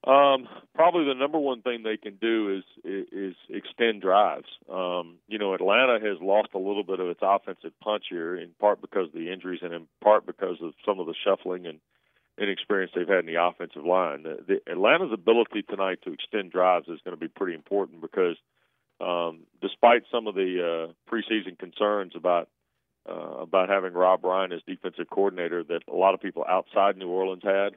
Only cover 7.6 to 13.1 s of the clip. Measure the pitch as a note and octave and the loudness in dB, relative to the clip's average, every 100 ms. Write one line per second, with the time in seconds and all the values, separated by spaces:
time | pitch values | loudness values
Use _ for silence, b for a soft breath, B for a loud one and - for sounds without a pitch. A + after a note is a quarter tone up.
7.6 | E2 _ G#2+ G#2+ - F2 E2 F2+ E2+ _ | -16 _ -6 -6 -6 -8 -6 -8 -12 _
8.6 | G#2 G2 - G2+ E2+ D#2+ E2 F#2+ F2+ F2 | 0 0 -4 -4 -4 -6 -10 -8 -8 -8
9.6 | F2 E2+ E2 _ G#2 G#2+ - - F#2+ E2+ | -8 -12 -14 _ 4 4 2 -8 -6 -6
10.6 | E2 - - F#2+ E2 D#2+ - G2 F#2 F2+ | -10 -6 -4 -2 -4 -2 0 0 -2 -8
11.6 | F2 D#2 _ _ _ _ _ - G2+ F#2+ | -10 -16 _ _ _ _ _ -6 -4 -4
12.6 | - G2+ F2+ F2+ F2 | -2 -2 0 -4 2